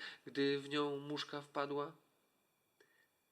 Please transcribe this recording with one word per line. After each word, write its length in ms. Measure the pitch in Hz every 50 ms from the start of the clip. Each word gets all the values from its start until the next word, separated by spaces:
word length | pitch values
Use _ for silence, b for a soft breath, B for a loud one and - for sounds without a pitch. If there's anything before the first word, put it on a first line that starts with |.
| B B B B -
gdy 340 | 135 120 139 139 143 143 139
w 100 | 139 139
nią 280 | 143 151 147 147 143
muszka 440 | 139 143 147 147 139 - - - 147
wpadła. 540 | 143 - - 147 139 143 143 143 143 156 160 - _ _ _ _ _ _ _ _ _ _ _ _ _ _ _ b b b b b b b _ _ _ _